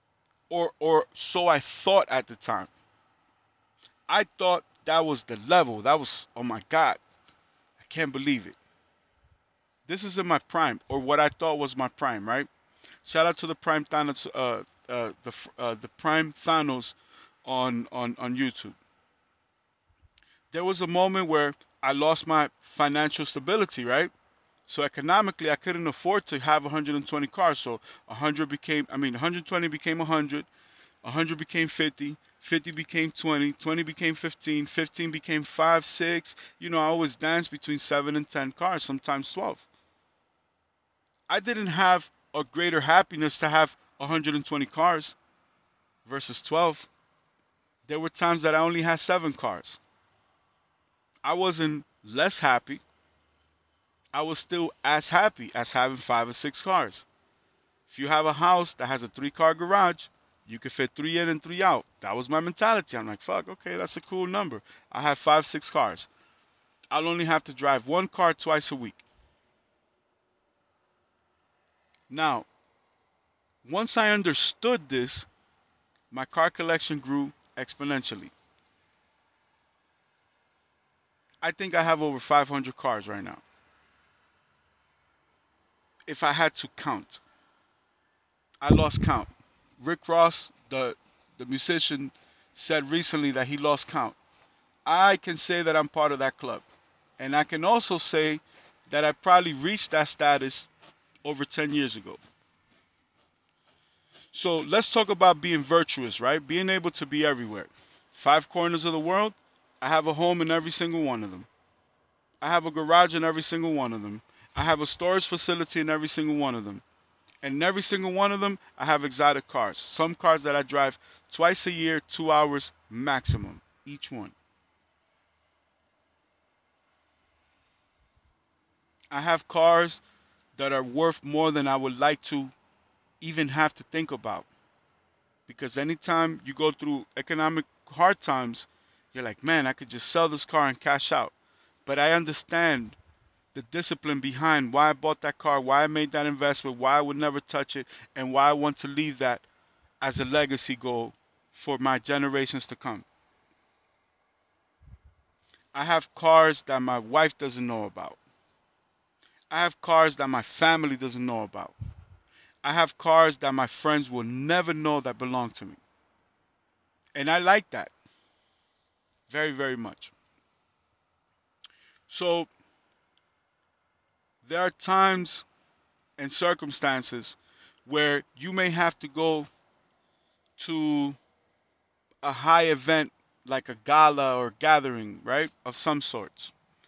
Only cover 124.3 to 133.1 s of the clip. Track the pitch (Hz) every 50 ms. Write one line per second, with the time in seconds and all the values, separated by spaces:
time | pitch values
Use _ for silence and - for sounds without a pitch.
124.3 | - _ _ _ _ _ _ _ _ _ _ _ _ _ _ _ _ _ _ _
125.3 | _ _ _ _ _ _ _ _ _ _ _ _ _ _ _ _ _ _ _ _
126.3 | _ _ _ _ _ _ _ _ _ _ _ _ _ _ _ _ _ _ _ _
127.3 | _ _ _ _ _ _ _ _ _ _ _ _ _ _ _ _ _ _ _ _
128.3 | _ _ _ _ _ _ _ _ _ _ _ _ _ _ _ - 139 143 156 170
129.3 | 165 160 - - - 165 165 170 170 170 170 170 - - - _ _ _ _ _
130.3 | _ _ _ _ _ - 135 139 139 135 131 123 123 151 165 165 156 - - 143
131.3 | 147 156 160 160 147 147 139 139 135 135 135 127 123 123 139 151 151 - - -
132.3 | 147 139 135 131 - _ _ _ _ _ _ _ _ _ _ _